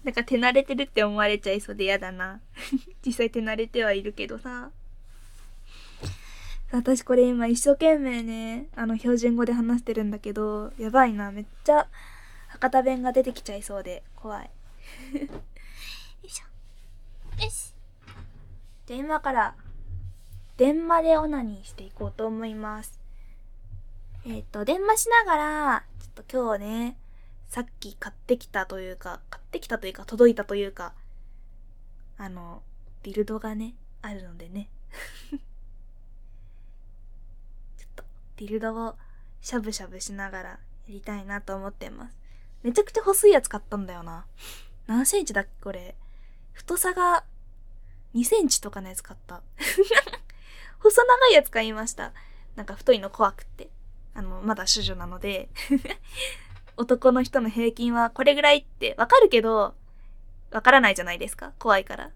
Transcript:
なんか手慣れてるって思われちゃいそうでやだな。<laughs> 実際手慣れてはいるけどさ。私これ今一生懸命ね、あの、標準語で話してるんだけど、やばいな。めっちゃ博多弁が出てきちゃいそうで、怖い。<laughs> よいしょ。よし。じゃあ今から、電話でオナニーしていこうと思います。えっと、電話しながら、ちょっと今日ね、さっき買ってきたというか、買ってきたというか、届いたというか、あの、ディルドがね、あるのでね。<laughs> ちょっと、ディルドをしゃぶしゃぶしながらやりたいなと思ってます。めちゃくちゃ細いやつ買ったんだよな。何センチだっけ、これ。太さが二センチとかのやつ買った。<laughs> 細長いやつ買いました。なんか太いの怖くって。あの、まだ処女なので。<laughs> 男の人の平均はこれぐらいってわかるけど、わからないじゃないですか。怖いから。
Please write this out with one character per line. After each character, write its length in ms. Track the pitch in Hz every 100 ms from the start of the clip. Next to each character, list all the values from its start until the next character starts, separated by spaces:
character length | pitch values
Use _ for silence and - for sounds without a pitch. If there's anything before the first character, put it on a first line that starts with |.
な 80 | 262
ん 20 |
か 100 | 240
手 140 | 240 247
慣 160 | 247
れ 100 | 254
て 120 | 269 262
る 80 |
っ 40 | 277
て 140 | -
思 120 | 208 208
わ 100 | 208
れ 100 | 208
ち 100 | 202
ゃ 40 |
い 60 | 202
そ 140 | 208
う 20 | 202
で 100 | 190
や 140 | 196
だ 120 | 185
な。 280 | 185 185 202 - - -
<laughs> 320 | 262 - - -
実 80 |
際 160 | 240 226
手 120 | 233
慣 140 | 220 220
れ 120 | 226
て 160 | 240
は 80 | 220
い 80 | 196
る 120 | 202
け 140 | 208 196
ど 120 | 220
さ。 320 | 254 247 254 - - - - - - - - - - - - - 98 - - - - - -
私 320 | 247 240 254
こ 120 | - 247
れ 120 | 247
今 200 | 240 233
一 120 | 240
生 120 | 285
懸 260 | 277 320 311
命 260 | 269 240
ね、 440 | 226 226 226 233 285 -
あ 100 | 226
の、 120 | 226
標 200 | 240 240
準 180 | 233 233
語 80 |
で 100 | 240
話 280 | 240 226 240
し 20 |
て 100 | 240
る 100 | 220
ん 80 | 208
だ 80 | 208
け 140 | 208
ど、 380 | 208 214 214 220 -
や 120 | 220
ば 160 | 262 247
い 80 |
な。 180 | 208 202
め 100 | 196
っ 40 | 214 -
ち 80 | -
ゃ 160 | 294 - - - - - - -
博 220 | - 254
多 140 | 262
弁 180 | 254 262
が 100 | 254
出 120 | 254
て 100 | 254
き 80 | 240
ち 100 | -
ゃ 40 | 202
い 80 |
そ 160 | 208 202
う 40 |
で、 200 | 180 175 - -
怖 260 | 220 208
い。 80 | - - - - - 247 262
<laughs> 0 |
よ 140 | 277 285 - - - - - - - - -
い 60 | 381
し 120 | -
ょ。 1000 | - - - - - - - - - -
よ 60 | 440
し。 240 | - - - - - - - - - - - - - -
じ 80 |
ゃ 40 | 247
あ 20 |
今 200 | 285 311
か 120 | 277
ら、 220 | 254 208 - - - - - - - - - - -
電 300 | 254 311 330
話 140 | 339
で 160 | 320 311
オ 100 | 311
ナ 140 | 285
ニ 200 | 226 202
ー 20 | -
し 60 |
て 100 | -
い 80 | 190
こ 140 | - 202
う 40 |
と 140 | - 220
思 200 | 220 226
い 100 | 214
ま 280 | 214 214
す。 160 | 214 - - - - - - - - - - - - - 240
え 140 | 220
っ 60 | -
と、 120 | 208
電 180 | 214 370
話 220 | 403 440
し 60 | 453
な 160 | 466 403
が 100 | 311
ら、 480 | 302 302 294 233 - -
ち 200 | - -
ょ 20 |
っ 40 | 214
と 160 | 262
今 160 | 233 208
日 20 |
ね、 380 | 208 226 240 247 - - - - -
さ 120 | 247
っ 40 | 240 -
き 160 | 202 -
買 160 | 208
っ 40 | -
て 220 | - 240
き 80 | -
た 220 | 202 185
と 120 | 190
い 120 | 185
う 40 | 180
か、 260 | 180 175 -
買 100 | -
っ 40 | -
て 100 | 339
き 60 | -
た 120 | 226
と 80 | 190
い 20 |
う 40 |
か、 120 | - 202
届 240 | 226 240
い 60 | 233
た 100 | 208
と 80 |
い 100 | 202 196
う 40 |
か、 220 | - 175 - - - - - - - - - - - - -
あ 140 | 196
の、 320 | 180 170 175 - - - -
デ 80 | 202
ィ 60 | 202
ル 100 | 208
ド 140 | 220
が 160 | 220 214
ね、 180 | 226 240 - -
あ 100 | 214
る 80 | 202
の 160 | 180 170
で 120 | 165
ね。 200 | 196 208 - - - -
<laughs> 220 | - -
ち 20 |
ょ 40 | 285 - - - - - - - - - - - - - - - - - - - - - - - - -
っ 20 | -
と、 80 | - - - -
デ 80 | 202
ィ 60 |
ル 80 | 220
ド 160 | 226 226
を 200 | 226 - - - - -
し 100 | -
ゃ 60 | 247
ぶ 140 | 214
し 80 | 214
ゃ 60 | 185
ぶ 120 | 185
し 140 | 180
な 160 | 202 196
が 140 | 190
ら 60 | 180
や 100 | 190 - - -
り 120 | 202
た 160 | - 202
い 80 | 196
な 160 | 202
と 140 | 202 196
思 140 | 196
っ 40 |
て 160 | - 220
ま 220 | - 240
す。 60 | - - - - -
め 100 | 240
ち 60 | 240
ゃ 40 |
く 80 | 415
ち 80 | 453
ゃ 40 |
細 260 | 392 392 415
い 20 |
や 100 | 302
つ 60 | -
買 120 | 208
っ 40 | -
た 100 | 208
ん 100 | 185
だ 60 |
よ 100 | 175
な。 240 | 165 165 - - - - - - -
何 220 | 226 269
セ 120 | 403
ン 60 | 311
チ 80 |
だ 80 | 196
っ 40 | 196
け、 40 | -
こ 80 | 196
れ。 240 | 185 180 - - - - - -
太 240 | - - 359
さ 160 | 370
が 300 | 359 359 349 - - - - - - - - -
二 120 | 233 240
セ 140 | 440
ン 60 | 311
チ 140 | -
と 80 | 208
か 100 | 202
の 100 | 190
や 60 | 185
つ 60 |
買 160 | - -
っ 20 | -
た。 160 | 175 - - - - 403 466 -
<laughs> 720 | - - - - - - -
細 260 | 427 453
長 260 | 494 494 508
い 40 |
や 80 | 359
つ 80 | -
買 160 | 233 220
い 80 |
ま 140 | 214 226
し 80 | -
た。 180 | - - - - - -
な 60 |
ん 40 | 202
か 80 | 202
太 180 | -
い 60 | 233
の 100 | 196
怖 220 | - 202
く 100 | -
っ 40 | -
て。 240 | - - - - - -
あ 80 | -
の、 200 | 185 185
ま 100 | 208
だ 120 | 208 190
処 160 | 226
女 140 | 196 180
な 120 | 175
の 100 | 180
で。 320 | 202 190 -
<laughs> 60 | - - 277 - - - - - - - - - -
男 320 | 240 247 254
の 120 | 254
人 180 | 254 269
の 80 | 226
平 240 | 226 233
均 200 | 226 240
は 160 | 233 233
こ 140 | -
れ 120 | 269 285
ぐ 60 |
ら 120 | 294
い 60 | 294
っ 60 | -
て 300 | - 226 -
わ 80 | 240
か 120 | 523
る 100 | 427
け 140 | 233
ど、 340 | 220 220 196 - - - - - - - -
わ 120 | 220
か 100 | 254
ら 80 | 269
な 100 | 226
い 60 | 190
じ 60 |
ゃ 40 | 175
な 60 |
い 80 | 175
で 80 | 196
す 80 | -
か。 160 | 180 -
怖 180 | 226 196
い 60 |
か 140 | 190 -
ら。 140 | -